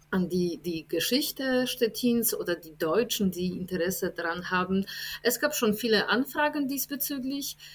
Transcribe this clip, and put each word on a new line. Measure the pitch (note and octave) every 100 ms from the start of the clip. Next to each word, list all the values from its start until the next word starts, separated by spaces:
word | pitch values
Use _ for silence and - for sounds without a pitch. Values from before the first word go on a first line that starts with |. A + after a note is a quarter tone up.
| _
an | F#3+ F3
die, | F3+ F3 E3
die | F3+ E3 D3+
Geschichte | E3 - C4 D4+ - C4 B3+ B3+
Stettins | - A3+ A3+ B3 A#3 A3 -
oder | F3+ E3+
die | D#3+ D#3
Deutschen, | D#3+ F3 A#3 - G3
die | F3+ F3+ F3
Interesse | F3+ F#3 E3+ F#3 F3+
daran | - E3+ E3+ F3
haben, | F#3 F#3 F#3+ G3 - - -
es | - B3
gab | D4 -
schon | A3+
viele | G#3 A#3+ G#3+ -
Anfragen | G#3+ C4+ - D4 D4+ C4+
diesbezüglich. | C#4 - C#4 - C#4+ B3+ C#4 C#4+ - -